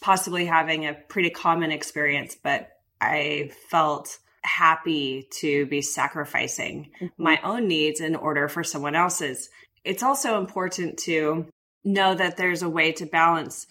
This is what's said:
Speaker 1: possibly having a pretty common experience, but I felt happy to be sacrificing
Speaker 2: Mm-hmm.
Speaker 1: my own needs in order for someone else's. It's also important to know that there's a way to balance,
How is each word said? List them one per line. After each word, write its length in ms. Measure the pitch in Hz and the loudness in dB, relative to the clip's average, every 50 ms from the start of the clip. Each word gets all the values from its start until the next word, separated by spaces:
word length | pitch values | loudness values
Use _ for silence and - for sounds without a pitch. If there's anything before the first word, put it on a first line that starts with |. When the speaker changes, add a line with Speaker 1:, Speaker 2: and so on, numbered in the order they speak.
Speaker 1:
possibly 440 | - 196 190 185 - 175 180 175 175 | 2 2 2 2 2 -2 -2 -2 0
having 400 | 170 165 160 156 160 160 156 156 | 2 2 2 2 2 0 -2 -2
a 80 | 151 | -4
pretty 380 | 147 - - - - 202 175 170 | -6 -8 -10 -6 -2 0 0 0
common 400 | - - - 170 165 170 165 156 | 0 0 2 2 2 2 2 0
experience, 680 | 156 147 - - - 151 147 143 143 139 - - - - | -2 -4 -6 -6 -4 0 0 0 0 0 -2 -6 -10 -6
but 260 | - 143 143 - - - _ _ _ _ _ - | -2 -2 -2 -2 -4 -8 _ _ _ _ _ -2
I 520 | 110 - 151 151 143 151 147 147 143 135 - - - - | 0 0 0 0 0 -2 -2 -4 -6 -8 -10 -18 -8 0
felt 480 | - 165 156 151 147 139 - - - - _ _ _ _ | 2 2 2 2 0 -2 -6 -12 -16 -18 _ _ _ _
happy 840 | - - - - 170 160 160 160 - 170 156 147 143 131 131 135 135 - - - | -4 -4 0 4 6 6 4 4 2 -2 0 0 0 -2 -4 -6 -8 -12 -10 -4
to 260 | - 151 143 143 143 | 0 2 2 2 2
be 160 | 135 143 143 | 0 -2 -2
sacrificing 1080 | 139 - - 143 135 143 - 160 147 - - - - - - - - - - 147 147 - - - | -2 -2 -2 0 0 0 0 -4 -6 -2 -2 -2 -2 -2 -4 -6 -6 -6 -8 -8 -12 -12 -12 -10
Speaker 2:
Mm-hmm. 220 | 185 175 - - | -10 -10 -6 0
Speaker 1:
my 180 | 165 160 156 - | 2 4 4 2
own 260 | - 175 220 240 226 190 | 2 -2 -2 0 0 0
needs 320 | 165 156 151 151 151 180 | 2 2 2 0 0 -2
in 160 | 165 160 160 | -2 -2 -2
order 320 | - - 156 147 147 147 147 | -2 -2 0 0 0 0 0
for 160 | - 170 160 | -2 -4 -4
someone 300 | - - 147 143 147 151 | -4 -4 -4 -4 0 2
else's. 520 | 165 180 180 175 - 156 139 127 - - - _ - - _ _ _ - | 2 2 2 0 -2 -4 -4 -6 -8 -12 -14 _ -20 -20 _ _ _ -6
It's 180 | 180 185 - | -6 -4 0
also 360 | 247 262 277 269 - 240 220 202 | 0 0 0 2 0 0 0 0
important 600 | 185 185 - 185 185 180 - 185 175 160 - - | -2 -2 -4 -4 -4 -4 -4 -4 -6 -6 -6 -6
to 460 | - 180 165 156 156 151 160 170 165 - - _ _ _ _ _ - | -4 0 0 2 2 2 0 -2 -4 -6 -12 _ _ _ _ _ -2
know 300 | 202 196 196 196 185 185 | 0 2 4 4 4 4
that 220 | 165 185 175 175 | 4 0 0 0
there's 260 | - 180 180 175 165 | 0 0 0 0 0
a 60 | 180 170 | -2 -2
way 240 | 160 170 156 160 | 0 2 2 2
to 140 | 156 - 175 | 0 -2 -4
balance, 600 | 151 - 165 165 170 165 160 143 139 - - - - | -2 2 4 4 4 4 2 -2 -6 -10 -14 -16 -16